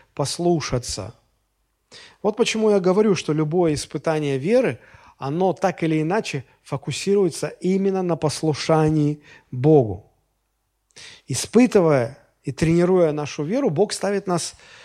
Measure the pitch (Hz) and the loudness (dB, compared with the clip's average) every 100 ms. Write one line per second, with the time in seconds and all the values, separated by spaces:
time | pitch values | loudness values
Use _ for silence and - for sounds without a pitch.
0 | _ - 139 - 175 165 - 127 - - | _ -6 -6 -2 0 0 -2 -6 -6 -10
1 | 92 - _ _ _ _ _ _ _ - | -12 -16 _ _ _ _ _ _ _ -20
2 | - _ 202 208 220 220 220 202 180 190 | -20 _ -4 0 0 0 2 2 2 2
3 | 214 175 - 151 151 180 170 143 - 156 | 2 0 -2 -2 0 0 0 -2 -6 -6
4 | 165 156 143 135 156 247 214 120 - - | -4 -2 -2 -2 0 2 0 -4 -12 -20
5 | - - 135 160 190 - 190 - 160 156 | -20 -10 -6 -2 0 0 -2 0 -2 0
6 | 156 214 - 143 - _ - 143 - - | 0 -2 -4 -8 -10 _ -10 -8 -6 -6
7 | 190 202 180 - 151 - 185 190 196 190 | 0 2 0 -2 -8 -4 -2 0 0 0
8 | 180 160 151 - 160 139 - 156 156 156 | -2 -2 -2 -2 -4 -2 0 2 2 2
9 | 147 147 - - _ 127 147 151 110 95 | 0 -2 -10 -20 _ 0 4 6 4 -2
10 | - _ _ _ _ _ _ _ _ - | -14 _ _ _ _ _ _ _ _ -20
11 | - - - 131 - 220 247 208 160 139 | -20 -18 -10 -8 0 4 4 4 4 2
12 | 120 - _ _ - - 160 170 175 185 | 0 -8 _ _ -10 -2 2 2 4 4
13 | 160 151 143 - 151 247 254 147 208 - | 2 0 -6 -6 -4 -2 -2 0 -2 -2
14 | 190 202 190 170 - - - - | -4 -4 -2 -4 -4 -14 -20 -20